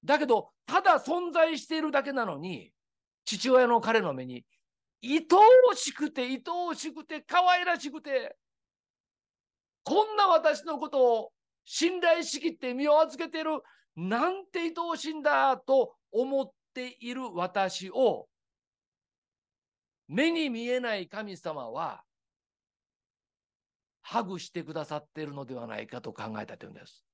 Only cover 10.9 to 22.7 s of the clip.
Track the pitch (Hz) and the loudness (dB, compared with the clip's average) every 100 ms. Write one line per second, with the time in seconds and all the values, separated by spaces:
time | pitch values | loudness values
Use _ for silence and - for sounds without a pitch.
10.9 | 277 247 226 - _ _ _ _ - 339 | 2 4 4 -2 _ _ _ _ -2 -2
11.9 | 370 339 330 - 285 330 - 254 247 294 | 2 2 2 0 -4 -6 -6 -6 -2 4
12.9 | 294 320 269 330 320 311 302 - _ _ | 4 4 -2 -8 -6 -4 -6 -8 _ _
13.9 | - 180 226 320 381 370 359 330 330 339 | -10 -4 -2 -2 -4 -8 -6 -6 -6 -6
14.9 | 320 285 311 285 285 269 254 - 269 233 | -6 -8 -4 0 2 2 0 2 2 2
15.9 | _ _ 220 262 277 269 _ _ - 254 | _ _ -4 -2 -2 -4 _ _ -12 -12
16.9 | - 233 247 254 175 180 190 190 185 185 | -12 -12 -10 -8 -6 -4 -2 -2 -4 -8
17.9 | 233 247 135 - _ _ _ _ _ _ | 0 0 0 -12 _ _ _ _ _ _
18.9 | _ _ _ _ _ _ _ _ _ _ | _ _ _ _ _ _ _ _ _ _
19.9 | _ _ 165 320 339 302 226 240 254 247 | _ _ -2 0 0 -4 -4 -4 -4 -2
20.9 | 208 175 208 214 180 170 151 120 127 160 | -6 -6 -12 -12 -10 -10 -10 -10 -8 -8
21.9 | 107 _ _ _ _ _ _ _ | -10 _ _ _ _ _ _ _